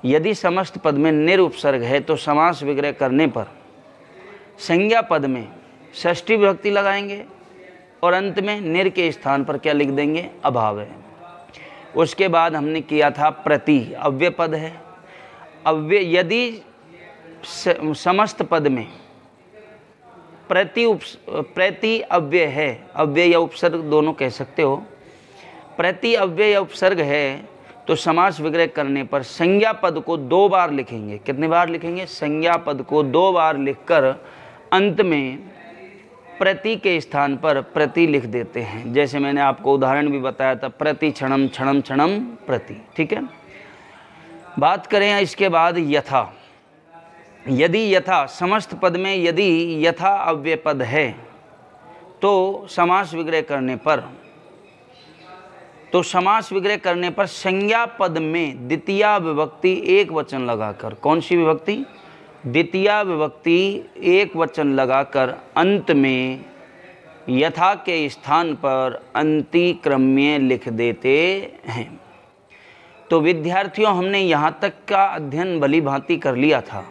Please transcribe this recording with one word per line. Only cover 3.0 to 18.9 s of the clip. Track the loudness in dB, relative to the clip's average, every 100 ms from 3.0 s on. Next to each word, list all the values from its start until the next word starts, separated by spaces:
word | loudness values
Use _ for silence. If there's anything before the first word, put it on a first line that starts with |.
| 0 2 2
पर | -2 -10 -14 -20 -20 -20 -20 -20 -20 -20 -20 -20 -18
संज्ञा | -2 2 4 2
पद | 2 0
में | 0 -4 -8 -16 -20 -20 -20
षष्ठी | -6 -2 -2 0 4
विभक्ति | 4 2 0
लगाएंगे | 2 2 -2 -6 -12 -16 -20 -20 -20 -20 -20 -20 _
और | 0
अंत | 2 0 -2
में | -4 -4
निर | -2 0 0
के | 0 -2
स्थान | -2 -2 -2
पर | -2 -4
क्या | 0
लिख | 0 0
देंगे? | 0 -2 -2 -6 -4
अभाव | -2 0 -2 -4
है। | -10 -18 -20 -20 -20 -20 -20 -20 -20 -20 -8 0
उसके | 0 2 2
बाद | 2 2
हमने | 0 -4 -4
किया | -2 2 2
था | 2 -2
प्रति, | 0 0 0 4 2 2 -4
अव्यय | -4 0 0
पद | 0 -4
है। | -4 -8 -14 -20 -20 -20 -20 -20 -20 -20 -6 -2
अव्यय, | -2 2 0 2 0
यदि | 2 0 -2 -6 -18 -20 -20 -20 -20 -20 -20 -20
स-, | -16 -6 -2 -2 -2 -2
समस्त | 0 2 0 -2
पद | -2 0 2
में | -2 -6